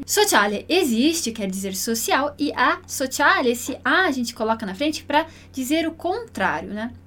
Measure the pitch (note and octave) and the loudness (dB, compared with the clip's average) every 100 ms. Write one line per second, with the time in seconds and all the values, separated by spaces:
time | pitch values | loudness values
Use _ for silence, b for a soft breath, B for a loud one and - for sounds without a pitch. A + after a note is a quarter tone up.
0 | - G4+ G4+ A#3+ G#3 G#3 - F4 D4+ A3+ | 0 2 4 4 2 -2 0 2 2 4
1 | D4 D#4+ A3+ A3 G3 F#3+ F#3+ F#3+ - A3+ | 2 2 -4 -4 -4 -4 -6 -4 -4 -2
2 | - D4+ D4 - D4 - C4+ F4+ - - | 2 2 0 -2 -4 0 0 0 -4 -6
3 | C4 - D4 F#4 B3 A#3+ - B3 B3 E4 | -4 2 4 4 2 0 -4 -4 2 2
4 | F#4 C4 A#3 - A3 A3+ G3+ F#3+ D4+ D4+ | 2 0 -4 -2 -2 -2 -4 -2 -2 -2
5 | - D4 D#4+ B B - B3 D#4+ D#4+ E4 | 0 0 0 B B -8 -2 0 0 -2
6 | E4+ A4 A#4 - F3+ D#3 F3+ G#3 A#3 - | -4 -4 -6 -2 -2 -2 -6 -8 -8 -2